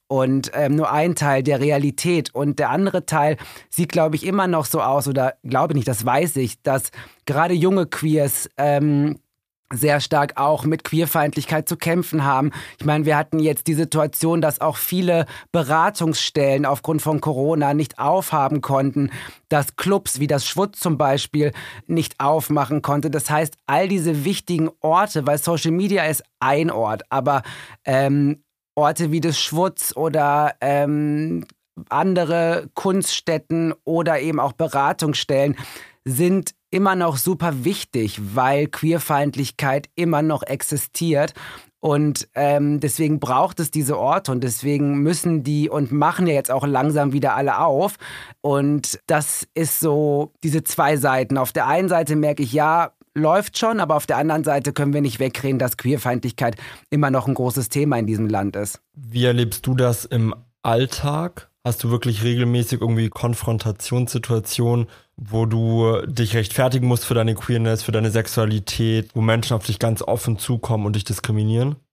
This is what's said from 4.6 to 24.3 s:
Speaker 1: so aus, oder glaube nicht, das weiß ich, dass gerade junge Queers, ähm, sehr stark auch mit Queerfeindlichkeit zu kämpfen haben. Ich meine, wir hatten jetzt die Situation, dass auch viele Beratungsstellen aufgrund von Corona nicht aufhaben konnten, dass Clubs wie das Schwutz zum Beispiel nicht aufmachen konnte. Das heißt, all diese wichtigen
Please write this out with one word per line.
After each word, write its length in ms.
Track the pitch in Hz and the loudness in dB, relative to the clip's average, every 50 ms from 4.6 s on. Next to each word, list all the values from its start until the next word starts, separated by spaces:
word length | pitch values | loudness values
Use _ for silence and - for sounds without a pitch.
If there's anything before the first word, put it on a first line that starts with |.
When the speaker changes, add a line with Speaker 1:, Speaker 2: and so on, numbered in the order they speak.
| 131 | 0
Speaker 1:
so 160 | - - 156 | -2 -2 0
aus, 260 | 104 127 139 143 127 143 | 0 2 0 0 0 0
oder 260 | 131 135 127 135 - _ - | 0 0 0 0 -2 _ -6
glaube 320 | 123 135 131 156 156 151 | -2 0 0 0 2 0
nicht, 140 | 139 107 135 | 0 0 -2
das 140 | 120 104 110 | -2 -2 0
weiß 340 | 123 127 147 180 160 - | 0 2 2 0 0 -2
ich, 220 | 135 127 113 - - - | -2 -2 -4 -4 -4 -2
dass 260 | 143 135 131 - - - - - - - _ - | 0 0 0 -2 -6 -12 -14 -20 -20 -20 _ -8
gerade 280 | - 135 147 165 175 180 | -4 0 0 2 2 2
junge 320 | 165 170 190 196 190 165 | 2 2 2 2 2 0
Queers, 640 | - - - 151 156 151 151 143 131 - - - - _ | -2 -4 -4 0 2 2 2 2 2 0 -4 -8 -8 _
ähm, 600 | - 143 147 143 143 147 151 143 143 147 151 151 - _ _ _ _ _ _ _ _ _ - 127 | 0 2 2 2 4 2 2 2 2 2 0 -2 -6 _ _ _ _ _ _ _ _ _ -10 -6
sehr 280 | 113 147 147 143 143 | 0 2 2 2 2
stark 320 | - - 156 147 143 143 - | 2 2 2 2 2 0 -2
auch 300 | 131 139 147 156 - - | 0 0 2 2 2 0
mit 180 | 156 160 156 - | -2 -2 -2 -4
Queerfeindlichkeit 840 | - 156 160 170 - - 165 147 147 - 151 - - 165 156 156 - | -2 0 0 0 2 2 0 0 0 -2 -4 -4 -2 -2 -2 -2 -4
zu 80 | 170 | -6
kämpfen 480 | - - 165 170 180 160 - 160 160 139 | -4 -2 -2 0 0 -2 -2 -2 0 0
haben. 260 | 139 135 131 139 139 - - - - - | 2 2 2 0 0 -2 -6 -14 -16 -12
Ich 80 | - - | -4 -2
meine, 200 | 151 151 156 147 | 0 0 2 2
wir 100 | 156 151 | 2 2
hatten 240 | 147 151 - 160 156 | 2 0 0 0 0
jetzt 280 | 156 156 147 - - | 2 2 0 0 -2
die 60 | 170 156 | -2 0
Situation, 680 | 151 165 - - 156 156 147 - - 160 165 170 175 | 0 0 0 2 0 0 0 -2 -2 0 0 2 2
dass 180 | - 151 - - | 0 0 0 0
auch 160 | 139 156 156 | -2 -2 -2
viele 500 | - - - 180 185 185 175 170 165 147 - - - - _ - | -4 -6 -4 -2 0 2 2 2 2 0 -2 -6 -18 -10 _ -2
Beratungsstellen 1120 | 170 147 123 156 160 170 214 208 - 170 160 151 - - - - 151 139 139 135 139 147 | -2 0 2 2 2 2 2 2 0 -2 0 0 -2 -2 -2 0 2 2 2 2 2 2
aufgrund 360 | 135 143 - - - 160 147 | 0 -2 -2 -2 -2 -2 0
von 200 | - 156 156 143 | 0 0 -2 0
Corona 520 | - 156 135 131 139 156 165 151 143 139 143 | 0 -2 -2 0 0 0 2 2 2 2 2
nicht 240 | 151 147 - - | 0 -2 -2 -4
aufhaben 640 | - 127 147 180 190 - - 160 151 135 139 151 139 | -2 0 2 2 2 0 0 0 0 0 2 0 -2
konnten, 520 | - - 139 135 139 139 - 147 139 135 - - - - - - _ | -2 0 0 2 2 0 0 0 -2 -2 -4 -8 -16 -16 -18 -12 _
dass 300 | - 156 147 139 - - | 0 0 0 0 -2 -4
Clubs 420 | - - 185 196 196 196 - - 131 | -4 0 0 0 0 0 -2 -4 -2
wie 80 | 151 | 0
das 180 | 143 147 135 - | 0 0 0 -2
Schwutz 360 | - - 180 202 202 - - | -2 -2 -2 -2 -2 -2 -4
zum 160 | - 175 151 | -2 0 0
Beispiel 560 | 127 151 135 139 135 - - - 147 147 143 - - - - - - - | 2 2 2 2 0 -2 -2 0 0 0 0 -2 -4 -12 -16 -16 -14 -6
nicht 320 | - 165 165 147 - - - | -4 -2 -2 -2 -2 -4 -2
aufmachen 640 | 139 143 160 160 - - 151 147 135 120 151 147 | 0 2 2 2 0 0 0 0 0 0 -2 -2
konnte. 280 | - 143 143 147 151 156 | 0 0 0 0 0 -2
Das 200 | 139 151 - - | -2 -4 -2 0
heißt, 260 | 151 156 160 147 - _ _ | 0 0 0 -2 -6 _ _
all 220 | - 139 165 196 | 0 0 2 2
diese 380 | 190 202 185 156 170 156 143 139 | 2 0 0 0 0 0 0 0
wichtigen 440 | 190 | -2